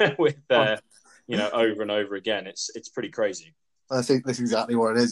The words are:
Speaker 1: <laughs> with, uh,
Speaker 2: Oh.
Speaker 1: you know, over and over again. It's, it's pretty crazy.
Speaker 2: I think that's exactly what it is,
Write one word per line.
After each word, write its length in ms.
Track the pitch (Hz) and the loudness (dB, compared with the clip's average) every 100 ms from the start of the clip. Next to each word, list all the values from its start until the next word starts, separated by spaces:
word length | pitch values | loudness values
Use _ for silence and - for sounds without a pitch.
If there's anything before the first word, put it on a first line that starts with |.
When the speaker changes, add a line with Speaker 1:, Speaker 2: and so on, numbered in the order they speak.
| 208 | 0
Speaker 1:
<laughs> 120 | - | 2
with, 160 | 147 - - | 0 0 0
uh, 260 | 120 107 107 | 2 4 0
Speaker 2:
Oh. 20 | _ _ _ - - | _ _ _ -20 -6
Speaker 1:
you 100 | 107 | -2
know, 120 | 104 | -2
over 300 | 120 113 104 | 2 0 0
and 100 | 104 | -2
over 240 | 104 101 98 | -2 -2 -4
again. 320 | 110 101 95 | -4 -4 -6
It's, 220 | - - 113 | -12 -12 -12
it's 140 | - | -14
pretty 200 | - 101 | -10 -8
crazy. 440 | - 110 123 - _ _ _ - | -2 -2 -4 -14 _ _ _ -6
Speaker 2:
I 120 | 131 | -2
think 240 | 127 131 127 | 2 2 0
that's 140 | 120 | -2
exactly 360 | 120 110 - 117 | 0 0 0 2
what 160 | 113 | 2
it 60 | 117 | 4
is, 80 | 120 | 2